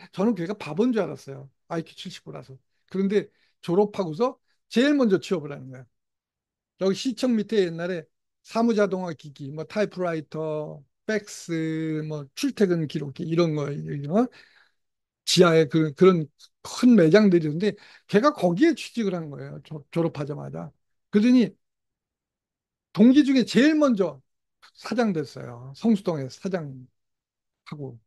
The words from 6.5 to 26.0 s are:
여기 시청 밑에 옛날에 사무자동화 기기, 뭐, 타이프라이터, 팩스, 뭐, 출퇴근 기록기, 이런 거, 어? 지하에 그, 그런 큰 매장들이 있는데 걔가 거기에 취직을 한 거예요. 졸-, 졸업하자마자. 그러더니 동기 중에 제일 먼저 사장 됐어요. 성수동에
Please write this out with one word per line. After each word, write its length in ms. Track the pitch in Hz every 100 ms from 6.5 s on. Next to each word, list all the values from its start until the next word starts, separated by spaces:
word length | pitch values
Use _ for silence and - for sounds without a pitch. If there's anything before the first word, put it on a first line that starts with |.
| _ _ _
여기 140 | 190 190
시청 400 | 262 220 254 226
밑에 280 | 202 220 180
옛날에 380 | 165 175 180 151 _ _ _
사무자동화 720 | _ 220 233 208 202 185 180
기기, 360 | 156 151 135 139
뭐, 120 | 156
타이프라이터, 1160 | 156 208 202 180 180 160 151 156 156 151 151 156 143 _ -
팩스, 960 | 214 208 - - 165 160 156 160 156 156
뭐, 180 | 151 139
출퇴근 540 | - 277 - 196 170 151
기록기, 340 | 160 147 -
이런 300 | 175 165 170
거, 100 | 151 143
어? 600 | 147 156 151 143 190 254 - _ _ _ _ _ _ _ _
지하에 420 | - 165 180 160 160
그, 260 | 165 156
그런 320 | 139 185 180 151 _ _ _
큰 340 | - - 247 226
매장들이 480 | 160 190 208 175 156
있는데 260 | 151 208 196 - - _
걔가 240 | 202 277
거기에 420 | 302 180 175 330
취직을 400 | 285 - - 202
한 160 | 180 160
거예요. 300 | 139 139 147
졸-, 200 | - 156 -
졸업하자마자. 800 | 170 165 143 143 143 139 151 165 _ _ _ _
그러더니 400 | 208 226 247 214 - _ _ _ _ _ _ _ _ _ _ _ _ _
동기 320 | - 226 262
중에 200 | 269 269
제일 300 | 220 202 285
먼저 460 | 311 285 214 180 143 _ _ _ _ _
사장 380 | _ - 220 226
됐어요. 600 | 165 135 143 131 120 131 135
성수동에 520 | 226 208